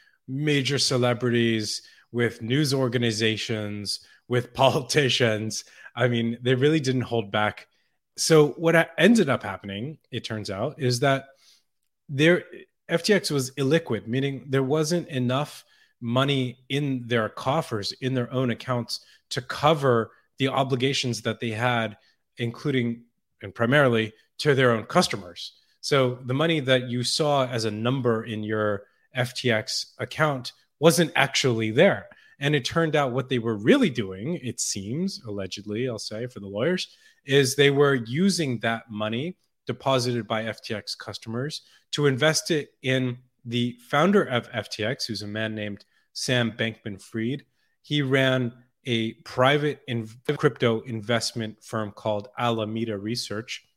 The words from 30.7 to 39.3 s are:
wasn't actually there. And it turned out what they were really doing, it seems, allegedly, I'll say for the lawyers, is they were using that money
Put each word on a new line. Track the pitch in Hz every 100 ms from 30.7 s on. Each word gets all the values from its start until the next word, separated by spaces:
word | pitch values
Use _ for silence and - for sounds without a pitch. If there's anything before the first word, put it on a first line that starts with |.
| -
wasn't | 160 160 160 -
actually | 139 - 131 113 110
there. | 117 190 107 - - - -
And | 139
it | 147 123
turned | 165 165 147
out | 139
what | 127 127
they | 127
were | 113 107
really | 117 277 208
doing, | 123 95 95 131 175
it | 117 -
seems, | - 104 98 143 190 196 113
allegedly, | 101 92 - 101 107 127
I'll | 110
say | - 110 123
for | 104
the | 98
lawyers, | 101 147 185 - _ - _ -
is | 139 127 139
they | 143
were | 139 143 135
using | 113 139 196 170 143 117
that | 117 113 -
money | 104 107 117 165